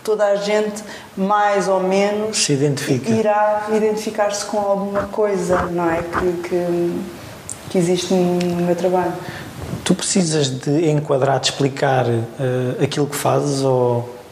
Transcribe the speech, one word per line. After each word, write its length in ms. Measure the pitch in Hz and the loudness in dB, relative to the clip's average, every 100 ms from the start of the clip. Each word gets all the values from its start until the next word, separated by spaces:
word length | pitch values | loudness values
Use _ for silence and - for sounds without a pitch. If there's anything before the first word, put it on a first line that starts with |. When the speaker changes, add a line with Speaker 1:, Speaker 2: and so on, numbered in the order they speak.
Speaker 1:
toda 220 | - 214 208 | -2 0 2
a 100 | 196 | 2
gente, 460 | 196 214 214 208 - - - - | 2 0 0 -6 -14 -16 -12 -4
mais 520 | 190 208 208 202 185 | 0 2 4 2 2
ou 120 | 190 | 2
menos, 640 | 185 196 202 208 214 214 | 2 2 2 0 -2 -2
Speaker 2:
Se 80 | - | 0
identifica. 560 | 139 147 135 - 127 - | 2 2 0 0 -2 2
Speaker 1:
irá 560 | 220 214 208 214 214 214 | 2 2 2 2 0 0
identificar-se 720 | 220 214 214 220 214 208 - | 2 2 0 -4 -2 -2 -2
com 140 | - 214 | -4 -2
alguma 460 | 202 196 196 202 | 0 0 0 -4
coisa, 580 | 202 - 214 190 175 180 175 | -4 0 0 0 0 0 0
não 200 | 175 170 | -2 0
é? 120 | 165 | -2
Que, 460 | 170 - 185 175 175 | -2 -2 -2 -2 -2
que, 520 | 180 175 175 175 180 196 - - - - - - | -2 0 0 0 -2 -8 -12 -16 -14 -12 -12 -2
que 80 | 190 | 0
existe 340 | 175 180 - | 2 2 2
no, 260 | 185 180 175 | 2 4 2
no 240 | 180 175 175 | 0 0 0
meu 100 | 170 | 2
trabalho. 380 | 185 180 170 170 - - - - - - | 2 2 0 -4 -10 -12 -14 -12 -10 -8
Speaker 2:
Tu 100 | - | 0
precisas 540 | 185 - 196 165 156 139 | 0 2 0 2 0 0
de 400 | 131 147 147 165 | -2 0 2 2
enquadrar, 500 | 147 147 139 139 131 | 0 2 2 2 2
de 60 | - | 0
explicar, 580 | - 139 135 143 131 120 | 0 -2 2 2 2 2
eh, 760 | 117 117 - 131 127 127 - | 0 -2 -4 -2 0 -2 0
aquilo 220 | 139 151 147 | -2 0 -2
que 100 | - | 0
fazes 460 | 131 135 143 135 | 0 2 0 0
ou 520 | 135 127 123 120 117 - - | 2 4 2 0 -4 -14 -18